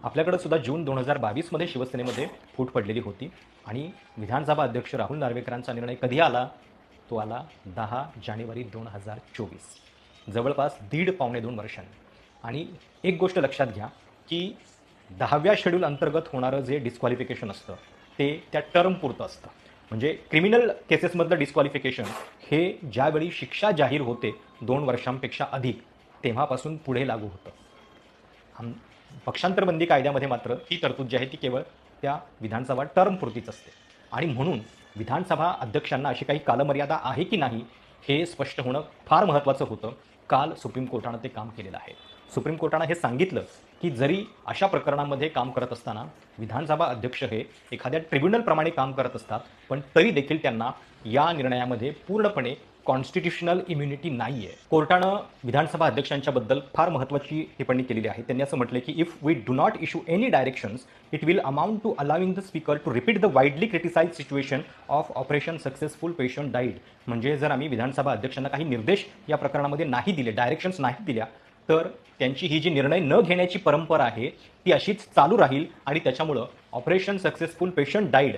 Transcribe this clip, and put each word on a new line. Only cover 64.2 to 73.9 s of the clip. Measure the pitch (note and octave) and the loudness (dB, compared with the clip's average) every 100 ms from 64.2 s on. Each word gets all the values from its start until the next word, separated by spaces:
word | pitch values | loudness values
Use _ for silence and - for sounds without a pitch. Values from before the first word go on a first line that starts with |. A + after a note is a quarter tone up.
situation | C#3 C#3 C3+ C3+ F3 - - | -4 -4 0 -4 -4 -16 -2
of | C#3+ D3+ - | -2 0 -6
Operation | C3 D3 E3 E3 C#3 | 0 0 0 -6 -8
Successful | - D3+ - E3+ E3+ | -6 -8 -6 -8 -2
Patient | B2+ C3+ C#3+ | -2 -2 -4
Died." | B2 B2 F#2 - - - | -2 -2 -4 -18 -16 -6
म्हणजे | A#2 B2 D3 | -2 0 0
जर | D3 | 0
आम्ही | C3 D3+ | 0 -2
विधानसभा | A#2+ B2+ C3 C#3 | -2 -2 0 0
अध्यक्षांना | A2+ B2+ - C3+ | 0 -4 -4 -4
काही | C#3 | -4
निर्देश | D#3+ A#2+ A2 G3+ - - - | -2 -2 2 0 0 -16 -2
या | D3 | -2
प्रकरणामध्ये | C3+ C#3+ C#3+ C#3+ C#3 | 0 0 0 0 0
नाही | B2 A#2+ | 0 0
दिले, | E3+ A#2 | 0 -2
डायरेक्शन्स | G#2+ B2 D#3+ F#3 F#3 | 0 0 0 -2 0
नाही | B2+ B2 | -2 -2
दिल्या, | C3 A2+ A2 - - _ - | -4 -2 -4 -10 -20 _ 2
तर | D#3+ E3+ - - _ | 4 2 -8 -20 _
त्यांची | C3 C3+ F3+ | 0 0 0
ही | D#3 | 2
जी | E3 | 4
निर्णय | D3 C3+ E3+ | 4 4 4
न | C#3+ F3+ | 6 6
घेण्याची | E3+ F3+ F3+ G3 | 6 4 2 2
परंपरा | - F3 D#3+ | 4 4 4